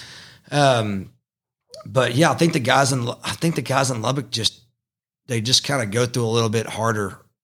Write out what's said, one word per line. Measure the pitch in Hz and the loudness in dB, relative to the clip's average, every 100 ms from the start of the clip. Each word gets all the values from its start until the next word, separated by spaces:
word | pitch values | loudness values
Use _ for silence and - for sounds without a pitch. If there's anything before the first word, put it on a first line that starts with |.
| - - - - _ | -16 -20 -20 -20 _
Um, | 143 143 120 107 98 92 _ _ _ _ _ _ - - | 2 4 4 0 -4 -8 _ _ _ _ _ _ -20 -2
but | 104 120 | 0 2
yeah, | 120 160 | 4 2
I | |
think | 127 170 | 4 2
the | 165 | 2
guys | 120 131 135 | 2 4 4
in | 131 117 | 0 -2
Lu-, | - | -6
I | - | -10
think | - 165 | -2 -2
the | 160 | -2
guys | 120 131 135 | -2 0 0
in | 120 | -2
Lubbock | 113 139 123 | -2 -2 -4
just, | 113 107 - _ _ _ _ _ _ - | -4 -4 -4 _ _ _ _ _ _ -6
they | 117 | -4
just | 110 127 | 0 0
kinda | - 143 104 | 0 -4 -2
go | 113 120 | -2 0
through | 127 | -2
a | 117 | 0
little | 117 113 | 0 0
bit | 113 110 | -2 -4
harder | - 113 107 98 - _ _ | -2 -2 -2 -4 -8 _ _